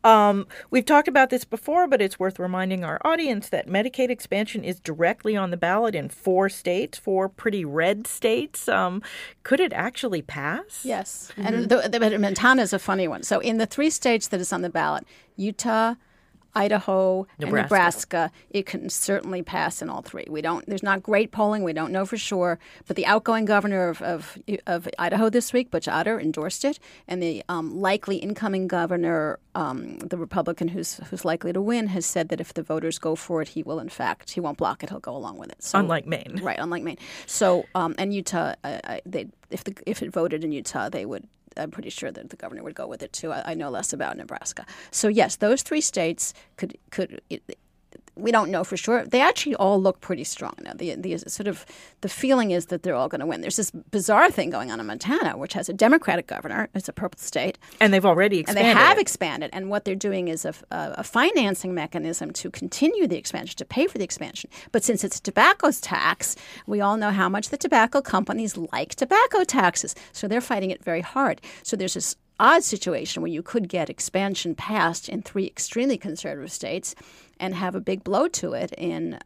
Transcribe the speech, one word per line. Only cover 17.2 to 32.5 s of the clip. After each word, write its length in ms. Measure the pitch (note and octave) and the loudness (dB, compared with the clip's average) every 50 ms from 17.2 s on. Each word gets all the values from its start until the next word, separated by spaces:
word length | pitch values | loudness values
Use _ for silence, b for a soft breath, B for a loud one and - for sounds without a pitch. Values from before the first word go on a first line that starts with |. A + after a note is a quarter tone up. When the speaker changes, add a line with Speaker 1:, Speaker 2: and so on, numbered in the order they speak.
| F#3+ b b b | -2 b b b
Speaker 2:
and 120 | D3 C#3+ | -2 2
Speaker 1:
Nebraska. 240 | C#3+ - G#3+ - G#3 | 2 2 4 6 6
Speaker 2:
Nebraska, 560 | G3 F3 F3 - - - _ - E3+ E3 D#3+ b b b b | 6 6 6 4 0 -8 _ 0 0 0 0 b b b b
it 160 | - G3+ F#3+ | -4 -4 -4
can 220 | - - F#3 B2+ - | -4 -8 -8 -6 -6
certainly 540 | - - - - G3 G3+ - F3+ F#3+ F#3 | -4 -4 -2 0 -2 -2 -2 -4 -6 -6
pass 380 | E3+ - - E3 D#3 E3 - - | -6 -4 -4 -2 -2 -2 -4 -6
in 100 | - E3 | -8 -8
all 120 | C3+ - | -8 -10
three. 220 | - - - - - - | -12 -12 -12 -12 -10 -8
We 120 | D#3 D3+ | -8 -4
don't, 260 | D#3 E3 E3+ - - | -2 -2 -4 -4 -4
there's 160 | - G3+ F#3+ | -6 -6 -4
not 200 | - G3+ G3 G3 | 0 0 -2 -2
great 280 | - - A3 G3+ A3+ - | 0 2 2 2 2 2
polling. 320 | - A3 G#3+ G#3 G#3+ G#3+ | 0 0 2 2 2 0
We 120 | F#3+ E3+ D#3 | -2 -2 -2
don't 180 | D#3 D#3+ C#3+ | -2 -4 -2
know 120 | F#3 F#3+ G3 | -2 -2 -2
for 120 | F#3+ A#3 | -2 -4
sure. 420 | G#3+ - - G#3 F#3 F3+ F3 E3 E3 B B B B B - | -6 -6 -4 -2 0 0 0 0 -2 B B B B B -6
But 80 | E3+ | -4
the 100 | - - | 0 2
outgoing 380 | - G#3 A3 - - A3+ A3 A3 | 4 4 4 4 2 0 2 2
governor 440 | G#3 G#3 G3+ G3 G#3 G3+ F#3+ F3+ F3 | 4 4 4 4 2 0 2 0 0
of, 140 | D#3+ - | -2 -4
of, 360 | E3+ F3 F3 D#3 D#3+ - - F#3+ - - G#3 - _ | -4 -4 -4 -4 -8 -12 -16 -14 -8 -6 -6 -6 _
of 220 | - F3+ E3+ E3+ - - - | -4 -4 -4 -4 -8 -6 -4
Idaho 300 | F3 F3 G3 G#3 A3+ A3 | -2 0 2 2 2 4
this 240 | G#3+ A#3+ A#3 - | 4 2 0 2
week, 180 | - B3 B3+ - | 0 0 0 2
Butch 160 | - E3 - | -4 -4 -2
Otter, 320 | - - D#3 E3+ G#3 A3+ - | 0 -2 0 0 0 0 0
endorsed 460 | C4 D#4+ D#4 - D3+ F#3 - - - | -2 -2 -2 -2 -4 -4 -4 -2 -2
it. 160 | C#4 D4 - B B B B B | -2 -2 -2 B B B B B
And 160 | - F#3 F#3 | -6 -4 -2
the, 220 | F3 E3+ D3+ G2+ - - | -2 -2 -2 -4 -6 -6
um, 300 | F3+ E3 D#3+ D#3 - F#3 | -4 -4 -4 -6 -4 -2
likely 380 | G3 F#3+ G3 G#3+ - - G3 | 2 2 2 0 0 -4 -4
incoming 500 | - - G3 G#3 - A3 G#3+ F#3+ F#3+ F#3 | -4 -4 -6 -6 -4 -2 -2 0 0 -2
governor, 720 | F3+ F#3 F3 E3+ E3 F3+ F3 E3+ E3+ E3+ D#3+ D3+ D3+ - - _ _ _ | 0 0 0 0 0 0 0 0 0 0 0 0 -2 -4 -6 _ _ _
um, 440 | - D#3+ C#3 C3 C3 - - - - | -6 -4 -4 -6 -8 -8 -10 -12 -12
the 180 | - E3+ F#3 | -8 -6 -6
Republican 520 | F3 E3 - - F#3+ D#3+ - E3+ - E3+ E3+ | -6 -6 -4 -2 -2 -2 -2 -4 -4 -4 -4
who's, 280 | F3 F#3 E3+ - - - - - | -4 -4 -8 -8 -10 -10 -12 -12
who's 140 | F#3+ F3+ - | -12 -6 -2
likely 280 | B3 E3 E3+ - F3+ | -2 -2 -2 -4 -4
to 80 | F3 F#3+ | -4 -2
win, 280 | G3+ G#3+ A#3+ A#3+ A3+ G3+ | -2 0 0 0 -2 -2
has 180 | F#3 F#3 - | -2 -2 -4
said 240 | - - F3+ E3 D#3+ | -2 -2 -2 -2 -2
that 100 | E3+ - | -4 -6
if 140 | E3+ - | -6 -8